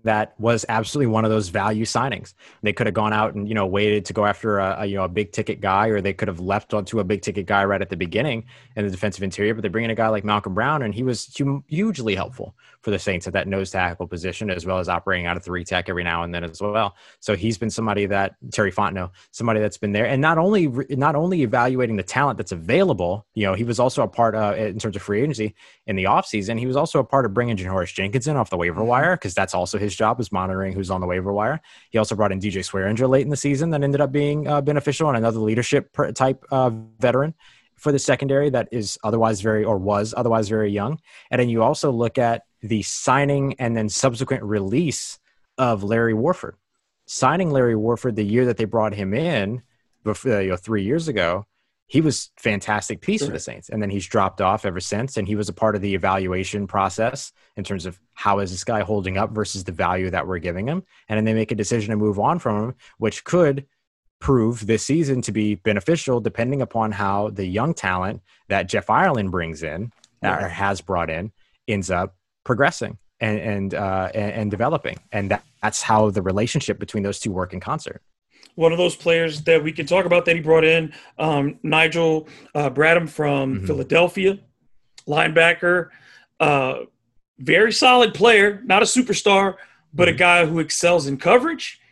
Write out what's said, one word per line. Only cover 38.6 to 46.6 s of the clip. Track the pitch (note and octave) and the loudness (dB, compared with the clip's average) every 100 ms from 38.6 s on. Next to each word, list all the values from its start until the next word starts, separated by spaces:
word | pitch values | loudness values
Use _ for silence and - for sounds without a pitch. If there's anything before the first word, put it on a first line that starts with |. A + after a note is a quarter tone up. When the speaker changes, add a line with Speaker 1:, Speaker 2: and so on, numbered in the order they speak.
| G#2+ | -2
Speaker 1:
is | A#2 G2+ - | -4 -6 -4
otherwise | G#2+ A2+ A2+ G2 | -2 2 2 2
very, | A2 G#2+ | 0 0
or | G#2+ G2+ | 0 0
was | F#2+ G2+ A2 A#2+ | 0 0 -2 -2
otherwise | A#2 A2+ G#2 | 2 2 2
very | A2 G#2 | 0 0
young. | G2+ A2 D#3+ _ - - | 0 -2 -6 _ -20 -4
And | B2 | 0
then | B2 | 2
you | A2+ | 2
also | A2+ D3+ D3+ | 2 2 0
look | A#2 A#2 - | 0 0 2
at | A#2 A#2 _ _ | 0 0 _ _
the | G#2 A2 | -4 -2
signing | - - - C3 C#3+ C#3 C3+ - | -2 -4 2 2 4 0 0 -2
and | A#2+ A2+ | -2 0
then | G#2+ | -2
subsequent | - C3 A#2 C3 B2 | 0 0 0 -4 -4
release | G#2 G#2 F#2+ B2+ E3 - - - _ _ _ - | -2 -2 0 0 0 -4 -10 -16 _ _ _ 0
of | B2 G#2 | 0 2
Larry | G2+ A#2 A#2 | 0 2 2
Warford. | G#2+ D3 F3+ - - | 2 0 -2 -6 -16